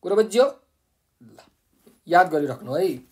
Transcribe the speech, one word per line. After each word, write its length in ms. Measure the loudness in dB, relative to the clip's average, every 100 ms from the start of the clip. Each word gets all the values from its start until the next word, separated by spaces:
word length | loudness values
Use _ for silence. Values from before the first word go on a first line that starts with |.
कुरो 140 | -2 0
बुझ्यो? 440 | 0 2 0 0 _ _ _ _ _ _
ल, 40 | -20 -20 _ _ _ _ _ _ 0
याद 200 | 2 2
गरिराख्नु 460 | 0 -4 -8 -8
है। 240 | -4 -4 -4 -14